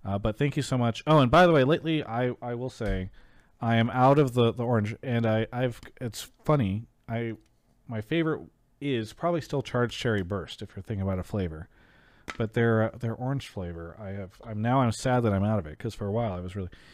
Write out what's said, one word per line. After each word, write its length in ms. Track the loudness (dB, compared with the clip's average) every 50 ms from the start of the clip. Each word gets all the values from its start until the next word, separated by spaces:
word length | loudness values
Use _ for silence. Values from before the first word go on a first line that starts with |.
Uh, 160 | -6 -6 -4 -2
but 200 | -2 -2 0 0
thank 180 | 0 0 0
you 60 | -2
so 160 | -2 0 0 2
much. 240 | 2 2 0 0 2
Oh, 120 | 4 6 6
and 120 | 6 8
by 160 | 8 8 8
the 60 | 8
way, 100 | 6 6 4
lately 380 | 4 2 0 0 -2 -2 -2
I, 300 | -2 -4 -4 -2 -2 -2 -4 -6
I 140 | -8 -8 -6
will 160 | -6 -8 -8
say, 400 | -8 -4 -4 -2 -2 -2 -4 -8 -12 -16 -20 -20 -20 -20 _ _ _ _
I 160 | 0 2 4
am 140 | 4 4 2
out 280 | 4 4 6 6 8 6
of 140 | 4 4
the, 180 | 4 4 2 2
the 140 | 2 0 0
orange, 320 | 0 2 2 0 0 -4 -6
and 240 | -4 -2 -2 0 2
I, 200 | 2 2 0 0 -2
I've, 260 | -2 -2 -2 -4 -4 -8 -16 -20 -12 -10
it's 300 | -10 -8 -8 -10 -14 -16 _ _ 0
funny. 400 | 2 2 2 2 0 -2 -4 -8 -12 _ _ _
I, 280 | -8 -6 -6 -6 -6 -8 -10 _ _ _ _ _ _ _ _ _
my 140 | -10 -10 -8
favorite 400 | -6 -2 0 0 0 0 -2 -4 -8 -14 _ _ _ _ _ -8
is 320 | -4 -2 -2 -2 -4 -6
probably 300 | -6 -4 -2 -2 -2 -2
still 180 | -4 -4 -4 -4
Charged 380 | -4 -2 0 0 0 0 -2 -2
Cherry 240 | -2 0 0 0
Burst 400 | 0 -2 -4 -6 -6 -10 -12 -14
if 120 | -16 -14 -14
you're 80 | -12
thinking 200 | -8 -6 -4 -2
about 160 | -2 -2 -2 -4
a 40 |
flavor. 460 | -4 -4 -4 -2 -2 -4 -6 -10 -14 -18 _ _ _ _ _ _ _ _ _ _ _ -10 -6 -4
But 160 | -4 -2 0
their, 300 | 2 4 4 4 4 2
uh, 120 | 0 -2 -4
their 160 | -6 -6 -6
orange 340 | -4 -4 -4 -4 -4 -6 -8
flavor, 480 | -10 -8 -8 -8 -8 -10 -12 -14 -14 -14
I 100 | -12 -10
have, 200 | -10 -10 -10 -12 -14 -16
I'm, 200 | -14 -10 -6 -2
now 180 | 0 2 2 2
I'm 120 | 2 2
sad 280 | 0 0 0 0 2 2 2
that 80 | 2 2
I'm 100 | 2 2
out 140 | 2 0 -2
of 80 | -2
it, 120 | -6 -10 -10
'cause 160 | -10 -10 -8
for 120 | -6 -6
a 60 | -4
while 200 | -2 -2 -2 -4
I 80 | -6 -6
was 140 | -8 -8 -8
really, 140 | -8 -10 -10 -12 -16 -20 -20